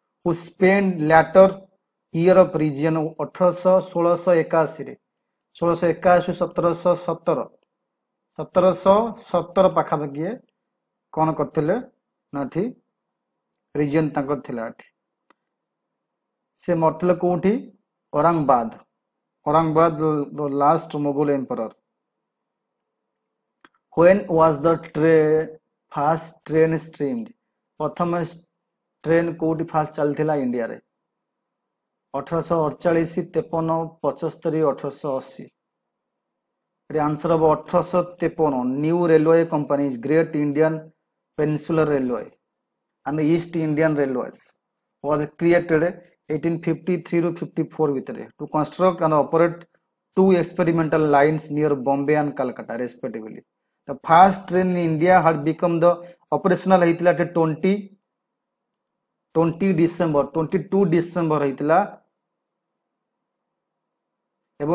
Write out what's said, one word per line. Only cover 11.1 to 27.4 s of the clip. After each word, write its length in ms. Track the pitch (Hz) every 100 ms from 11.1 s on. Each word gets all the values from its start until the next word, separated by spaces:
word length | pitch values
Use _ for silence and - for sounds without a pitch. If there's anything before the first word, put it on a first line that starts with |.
କ'ଣ 140 | 156 160 151
କରିଥିଲେ 380 | 139 160 151 233 - _ _ _ _
ନା 60 | 143
ଏଠି 220 | 131 160 233 - _ _ _ _ _ _ _ _ _
ରିଜିଅନ୍ 360 | 143 147 156 151 151
ତାଙ୍କର 220 | 135 147 -
ଥିଲା 160 | 120 117
ଏଠି। 200 | - - _ _ _ _ _ _ _ _ _ _ _ _ _ _ _ _ _
ସେ 160 | -
ମରିଥିଲେ 400 | 165 160 - 180 175
କୋଉଠି? 300 | 175 170 190 254 - _ _ _ _
ଔରଙ୍ଗାବାଦ। 720 | 147 160 165 139 123 113 - _ _ _ _ _ _ 147
ଔରଙ୍ଗାବାଦ, 540 | 156 160 156 170 151 156 151 143
the 140 | 147 143 139
last 280 | 147 160 -
Mughal 400 | 147 143 139 147
emperor। 400 | 139 127 120 110 - _ _ _ _ _ _ _ _ _ _ _ _ _ _ _ _ _ _ _ _ _
When 320 | - 175 202 196
was 340 | 165 160 143
the 140 | 165 165 -
tra-, 560 | 151 160 160 151 156 156 - _ _ _
first 520 | 147 147 160 - -
train 320 | - 160 160 156
steamed? 540 | 160 - 139 117 110 _